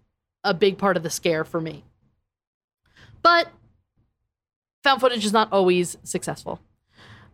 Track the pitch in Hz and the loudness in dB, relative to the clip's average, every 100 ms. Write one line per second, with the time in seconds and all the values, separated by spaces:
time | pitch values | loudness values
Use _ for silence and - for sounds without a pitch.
0 | _ _ _ _ 202 180 202 190 196 180 | _ _ _ _ -4 0 0 2 -2 -2
1 | 160 - 180 160 156 170 160 147 - _ | -4 -4 -2 -2 -4 -6 -8 -12 -20 _
2 | _ _ _ _ _ _ _ _ _ _ | _ _ _ _ _ _ _ _ _ _
3 | - - 339 339 339 - _ _ _ _ | -20 0 4 4 2 -8 _ _ _ _
4 | _ _ _ _ _ _ _ _ 285 262 | _ _ _ _ _ _ _ _ 0 2
5 | 254 240 208 220 214 196 185 180 175 - | 2 0 0 0 2 2 2 2 0 -6
6 | - 175 - 147 - - _ _ _ _ | -10 -8 -8 -10 -12 -14 _ _ _ _
7 | - - - | -20 -20 -20